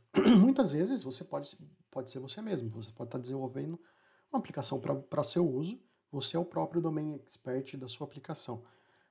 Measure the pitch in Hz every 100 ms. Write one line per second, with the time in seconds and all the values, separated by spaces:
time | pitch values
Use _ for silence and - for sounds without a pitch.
0 | _ - - 226 226 269 202 147 190 262
1 | 131 131 - 143 143 - 151 - _ 139
2 | 127 131 131 - 220 170 113 107 110 -
3 | 117 135 123 135 131 135 147 170 _ _
4 | _ _ _ 262 - 156 - 135 - 156
5 | - 143 - 175 170 131 165 240 _ _
6 | _ 143 - 165 175 170 160 170 165 151
7 | 151 143 - - - 131 135 139 127 -
8 | 139 147 - 156 - 117 - _ _ _
9 | _